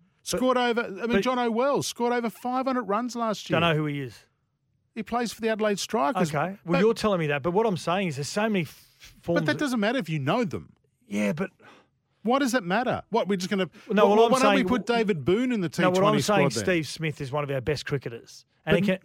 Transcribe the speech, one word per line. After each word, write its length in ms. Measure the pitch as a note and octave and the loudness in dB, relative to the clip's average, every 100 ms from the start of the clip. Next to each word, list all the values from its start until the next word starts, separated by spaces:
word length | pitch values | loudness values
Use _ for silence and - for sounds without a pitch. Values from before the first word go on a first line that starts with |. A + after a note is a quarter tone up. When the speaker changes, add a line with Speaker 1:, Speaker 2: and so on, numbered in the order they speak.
| _ _ - | _ _ -8
Speaker 1:
but 80 | F#3 | 0
Speaker 2:
Scored 180 | B3+ B3 | 2 2
over, 280 | B3 A#3 | 2 0
I 40 | G3 | -4
mean, 200 | F#3+ A3+ | -6 0
Speaker 1:
but 140 | A3+ | 0
Speaker 2:
John 160 | B3 B3+ | 2 0
O'Well 440 | A#3+ A3+ C4+ A#3+ | 0 0 0 0
scored 320 | C3 - A#3+ | -2 -4 -2
over 160 | A#3+ A#3 | -2 -4
five 340 | - B3 B3+ C4 | -6 -6 -4 -2
hundred 180 | B3+ | -2
runs 300 | F#3+ G3+ A#3+ | -2 -4 -4
last 360 | A#3+ A3+ G3 - | -4 -4 -4 -2
year. 100 | E3 | 0
Speaker 1:
Don't 80 | E3+ | 2
know 80 | D3+ | 2
who 80 | D3+ | -2
he 140 | C#3+ | -4
is. 240 | B2+ - _ _ _ _ _ _ _ | -8 -12 _ _ _ _ _ _ _
Speaker 2:
He 80 | A3+ | -12
plays 300 | G#3 A#3 A#3+ | -6 -4 -4
for 80 | - | -4
the 80 | A3 | -4
Adelaide 280 | A3 G#3+ G3+ | 0 0 -2
Strikers. 520 | - A3 C#4 C4+ E3+ | -2 0 0 0 0
Speaker 1:
Okay. 40 | D3+ | -2
Well, 200 | D#3+ G2 | -4 -6
Speaker 2:
But 160 | E3 F3+ | -2 2
Speaker 1:
you're 140 | G#3+ | 2
telling 260 | A3 A3 F#3 | 2 0 0
me 60 | D3+ | 0
that, 140 | D3 | -2
but 100 | D3+ | 0
what 140 | F3+ A3+ | 0 0
I'm 100 | E3+ | 0
saying 320 | - F#3 F#3 | -2 -2 -2
is 80 | C3+ | -4
there's 120 | C#3+ | -6
so 200 | G#3 A3 | -2 0
many 140 | G3 | 0
f-, 520 | D#3 - - _ - - | -2 -8 -20 _ -20 -12
forms 200 | - E3+ | -2 0
Speaker 2:
But 40 | D#3+ | 0
that 60 | |
Speaker 1:
of 60 | D4+ | 0
Speaker 2:
doesn't 200 | D4+ A#3+ | 0 0
matter 180 | G3+ C4 | 0 0
if 100 | E3 | -2
you 100 | D#3 | -2
know 260 | C3+ A3+ | 0 0
them. 280 | G#3 A2 C#2 _ _ _ - | -2 -6 -10 _ _ _ -8
Speaker 1:
Yeah, 260 | G3+ G#3 | -2 -2
but 180 | D#3+ F#3+ - - - _ _ _ _ | -2 -6 -10 -20 -20 _ _ _ _
Speaker 2:
Why 160 | G#3+ C4+ | 0 2
does 120 | C#4 | 2
that 120 | A#3+ | 0
matter? 380 | E3+ G3+ B3 G#2+ - | 0 0 0 -4 -2
What, 180 | A3 F3+ | -2 0
we're 80 | G3 | -2
just 140 | F#3 | -2
gonna 200 | G3 F#3 - - | -2 -2 -6 -2
Speaker 1:
No, 160 | G3+ G3+ | 4 6
Speaker 2:
why, 80 | G#3 | 8
Speaker 1:
what 80 | A#3 | 6
I'm 60 | |
Speaker 2:
why 60 | B3+ | 6
don't 100 | G#3 | 4
we 40 | G3+ | 4
Speaker 1:
saying 100 | F3+ | 2
Speaker 2:
put 180 | B3 F#3 | 0 0
David 380 | A#3 G#3 E3+ | 0 2 0
Boone 280 | B2+ G3 B3+ | 2 2 2
in 80 | A#3 | -2
the 80 | E3+ | -2
Speaker 1:
No, 0 | |
Speaker 2:
T 140 | - | 0
twenty 180 | F#3 F3+ | 2 4
Speaker 1:
what 140 | G3+ | 4
I'm 60 | G#3+ | 2
saying, 300 | - G3+ F#3 | 2 2 2
Speaker 2:
squad 160 | A#2 A2 | 0 0
then? 80 | |
Speaker 1:
Steve 120 | F3 D3+ | 0 -2
Smith 320 | - D#3+ - | -6 -6 -6
is 120 | C#3 | -6
one 120 | D3 | -6
of 60 | C#3+ | -4
our 100 | C3+ | -4
best 260 | A#2+ D3 - | -4 -4 -4
cricketers 580 | C#3 C3+ A#2 - - _ _ - | -6 -6 -12 -16 -20 _ _ 0
and 80 | |
Speaker 2:
But 60 | E3 | 2
Speaker 1:
he 60 | F#3+ | 2
can, 120 | F#3 | 0